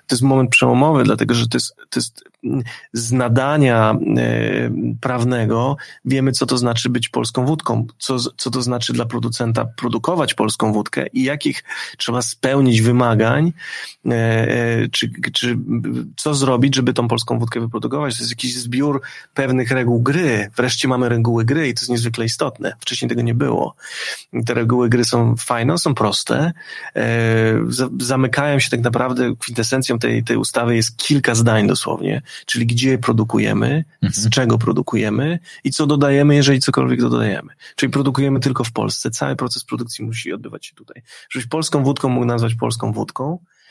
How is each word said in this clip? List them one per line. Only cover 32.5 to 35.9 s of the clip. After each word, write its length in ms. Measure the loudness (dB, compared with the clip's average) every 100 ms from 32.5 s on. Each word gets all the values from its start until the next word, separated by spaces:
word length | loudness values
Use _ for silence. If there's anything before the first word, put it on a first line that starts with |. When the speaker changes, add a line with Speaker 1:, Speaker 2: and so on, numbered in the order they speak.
| -2 0
Speaker 1:
gdzie 320 | 2 2 2
produkujemy, 840 | 2 2 2 2 2 2 2 0 -2 _
Speaker 2:
Mhm. 120 | -2
Speaker 1:
z 160 | 0 0
czego 280 | 2 2 2
produkujemy 840 | 2 0 0 -2 0 0 0 -2 -8 -8
i 80 | -4
co 160 | 0
dodajemy, 480 | 2